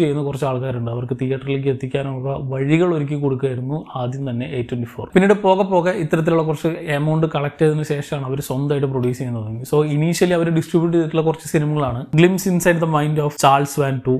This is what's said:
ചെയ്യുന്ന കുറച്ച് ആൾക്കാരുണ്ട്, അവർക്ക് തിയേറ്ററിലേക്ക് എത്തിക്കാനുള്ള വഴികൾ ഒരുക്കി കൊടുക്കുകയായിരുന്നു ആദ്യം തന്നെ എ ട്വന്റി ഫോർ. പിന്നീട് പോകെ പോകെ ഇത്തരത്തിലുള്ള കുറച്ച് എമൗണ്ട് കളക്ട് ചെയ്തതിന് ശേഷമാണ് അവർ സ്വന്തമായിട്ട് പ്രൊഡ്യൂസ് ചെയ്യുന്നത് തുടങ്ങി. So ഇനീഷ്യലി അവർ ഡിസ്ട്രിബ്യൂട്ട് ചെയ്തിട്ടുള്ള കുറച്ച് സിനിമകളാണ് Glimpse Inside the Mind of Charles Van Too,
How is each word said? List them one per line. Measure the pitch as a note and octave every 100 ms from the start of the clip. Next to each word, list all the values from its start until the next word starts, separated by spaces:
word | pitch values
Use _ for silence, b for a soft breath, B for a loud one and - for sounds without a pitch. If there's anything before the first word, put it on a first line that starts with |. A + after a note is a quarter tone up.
ചെയ്യുന്ന | D#3+ C#3+ C#3+
കുറച്ച് | C#3 C#3+
ആൾക്കാരുണ്ട്, | B2+ C3 A#2+ A#2 A#2
അവർക്ക് | B2 B2
തിയേറ്ററിലേക്ക് | C3 C3 C3 C#3 C3+ B2+
എത്തിക്കാനുള്ള | C3 C#3 C3+ C3 C3 C#3 C#3 C3
വഴികൾ | C#3 D#3+ F3+ E3
ഒരുക്കി | C#3 D3 C#3+
കൊടുക്കുകയായിരുന്നു | C3 C3+ B2 B2+ D3+ - -
ആദ്യം | D3+ C3+ C#3
തന്നെ | A#2+ C3 C#3
എ | A#2
ട്വന്റി | B2 A#2 -
ഫോർ. | G#2+ -
പിന്നീട് | G3 G3+ G3
പോകെ | F#3+ G3 F#3
പോകെ | E3+ F3+ D#3
ഇത്തരത്തിലുള്ള | E3 D#3+ E3 D#3
കുറച്ച് | D3+ E3 D#3+ E3 D3
എമൗണ്ട് | D3+ D#3 D#3+ D3+
കളക്ട് | C#3+ -
ചെയ്തതിന് | D#3 D3+ D3+
ശേഷമാണ് | C#3+ C#3+ D3 C3
അവർ | C3+ D3+
സ്വന്തമായിട്ട് | C3 C#3+ C#3+ C#3 C3+
പ്രൊഡ്യൂസ് | B2 B2
ചെയ്യുന്നത് | C3 A#2 A2
തുടങ്ങി. | A2+ B2
So | D3 D3+ D3
ഇനീഷ്യലി | D#3+ E3 F3+ F3
അവർ | E3+ E3
ഡിസ്ട്രിബ്യൂട്ട് | D#3+ F3 E3+ E3+
ചെയ്തിട്ടുള്ള | D#3+ D#3+ D#3+
കുറച്ച് | D#3 - E3
സിനിമകളാണ് | D3+ D3+ C3+ A#2 - D3+
Glimpse | F3 F#3 G3 F3
Inside | F3 E3+ E3
the | D3+
Mind | D3+ D3+ D3
of | -
Charles | C#3 C#3 C#3+ -
Van | C#3 C3+
Too, | B2+ B2+